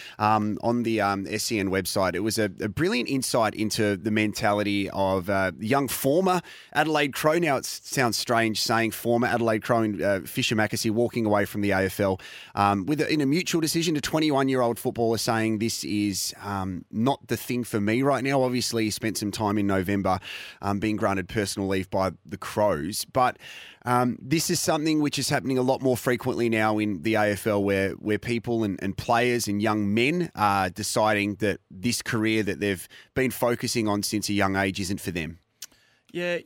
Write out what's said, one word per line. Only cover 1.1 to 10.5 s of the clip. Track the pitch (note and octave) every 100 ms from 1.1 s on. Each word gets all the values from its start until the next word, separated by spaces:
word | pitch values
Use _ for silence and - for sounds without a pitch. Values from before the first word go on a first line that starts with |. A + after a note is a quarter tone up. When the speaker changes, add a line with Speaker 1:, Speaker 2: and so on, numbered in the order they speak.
| G2 F2+
Speaker 1:
S | G#2 -
E | A2
N | F#2+
website. | F#2+ F2+ G#2 F#2
It | F2
was | G#2+ G#2+
a, | G#2 F2+
a | G#2
brilliant | F2+ E3+ A#3+ A3+
insight | C3+ - B2+ A2 F2+
into | G#2+ - G#2 G2+
the | G#2+
mentality | G#2+ G#2+ G2 A2 G#2 G#2 G2+ G2
of, | - G2 F#2+ F2+
uh, | G2 F#2 C#2+
young | G#2+ C3+ C3+
former | - C3+ D#3 F#3 F3+ - - -
Adelaide | - D#3 D3+ D3
Crow. | - D3+ E3
Now, | E3 C3
it |
s-, | - - -
sounds | - B2 G#2
strange | - A#2 A2+ G#2
saying | - A2+ A2+
former | - A#2+ A#2 A#2
Adelaide | A2+ A2+ A2
Crow | - A#2
and, | A2 F#2+
uh, | F2+ G2 C#2+
Fisher | - B2